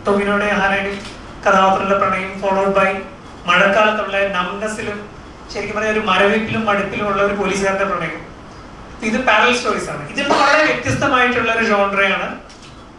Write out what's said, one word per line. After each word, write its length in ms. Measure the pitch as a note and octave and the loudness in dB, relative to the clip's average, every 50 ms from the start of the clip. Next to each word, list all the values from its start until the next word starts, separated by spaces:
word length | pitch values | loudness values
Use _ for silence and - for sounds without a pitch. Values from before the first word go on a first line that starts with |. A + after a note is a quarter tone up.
| - G3+ | -2 0
ടൊവിനോയുടെ 420 | G3+ G3+ G3+ G3+ G3+ G3+ G#3 G#3 | 2 2 2 2 0 0 2 0
ഹാനയുടെ 480 | G3+ G3+ F#3+ G3 G3 G3 G3 G3 G3+ G3+ - - - - - - - - - | 0 2 2 2 0 0 -2 -4 -6 -8 -8 -12 -14 -14 -16 -16 -10 -2 2
കഥാപാത്രങ്ങളുടെ 560 | G#3 G3 F#3+ F#3+ F#3+ F#3+ F#3+ G3 G3 G3 G3+ | 4 6 6 6 6 4 4 2 2 2 2
പ്രണയം, 420 | G3 G3 G3 F#3+ F#3+ F#3+ G3 G3 | 2 2 0 0 -2 -4 -6 -4
followed 400 | G3+ G3 F#3+ G3 G3 G3 G3 G3 | -2 0 2 2 2 2 4 4
by 140 | G3 F#3+ - - - - - - - - - - - | 4 2 2 -2 -6 -10 -14 -18 -18 -18 -18 -6 -2
മഴക്കാലത്തുള്ള 840 | - F3+ - G3 G3 G3 A3 G#3+ G#3+ G#3+ G#3+ G3+ - G3 G3 G3 G3 | 2 4 4 4 4 4 4 4 4 2 0 -2 -2 0 0 0 0
നംനെസ്സിലും 840 | F#3+ F3+ F#3 F#3+ G3+ G3+ G#3+ A3 A3 - - G#3+ G#3 G#3 G#3 - - - - - - - - - - | 0 -2 -2 -2 -4 -6 -6 -6 -4 -4 -6 -6 -6 -8 -8 -12 -14 -16 -18 -18 -18 -18 -14 -10 -8
ശരിക്കും 220 | G#3+ G3+ G#3 G#3 | -8 -6 -4 -4
പറഞ്ഞാൽ 180 | G#3 A3 G#3+ G#3+ | -2 0 0 0
ഒരു 60 | G#3+ | 0
മരവിപ്പിലും 680 | G#3 G#3 F#3 F#3 G3+ G3+ G#3+ A3 A3 - A3 A3 G#3+ | 2 2 4 4 4 4 4 2 0 0 -2 -2 0
മടുപ്പിലും 420 | G#3 G3+ G3+ G3 - - G3+ G#3 G#3 | 0 0 0 0 -2 -4 -4 -2 0
ഉള്ള 160 | G3 G3 G3+ | 0 2 2
ഒരു 100 | G3+ G3+ | 2 2
പോലീസുകാരന്റെ 520 | G3+ G3 F#3 F#3 G3 G3 G3 F#3+ G3 G3 | 0 0 0 0 0 2 2 2 2 0
പ്രണയം. 480 | G3 F3 E3+ E3 D#3+ D#3 - - - - - - - - - - - - - - - - - A#3+ | 0 -2 -2 -4 -4 -6 -8 -12 -14 -18 -18 -18 -18 -18 -18 -18 -18 -18 -18 -18 -18 -12 -8 -4
ഇത് 220 | A3 G#3+ B3+ - | -2 0 0 2
പാരലൽ 320 | A#3 G#3+ A3 A#3 B3 B3 A#3+ | 2 2 2 2 2 2 0
സ്റ്റോറീസ് 320 | - A3+ G3 F3+ - - | 0 -2 -2 -2 -4 -6
ആണ്. 200 | - D3 D3 - | -8 -8 -10 -8
ഇതിൽ 140 | - C#4 C#4+ | -6 -4 -2
നിന്ന് 120 | C#4+ D#4 | 0 2
വളരെ 300 | D4+ C#4+ C#4+ D4 D#4 D#4 | 2 4 4 4 4 2
വ്യത്യസ്തമായിട്ടുള്ള 880 | D4 A#3+ A#3+ - C4+ - - D4+ C#4+ C4+ B3+ B3 B3 A#3+ A#3+ A3+ A3+ A3+ | 2 0 -2 -2 -2 -2 0 0 2 2 2 2 2 2 0 0 0 0
ഒരു 120 | A#3 A3+ | 0 0
ജോണറയാണ് 680 | G#3 G#3 G3+ G3+ G3 G3 F#3+ G3 G3 F#3+ F3 - - - - - - - - - - - - - - - | 2 2 2 2 2 2 2 2 2 0 -2 -4 -6 -8 -10 -14 -18 -20 -20 -20 -20 -20 -20 -20 -20 -20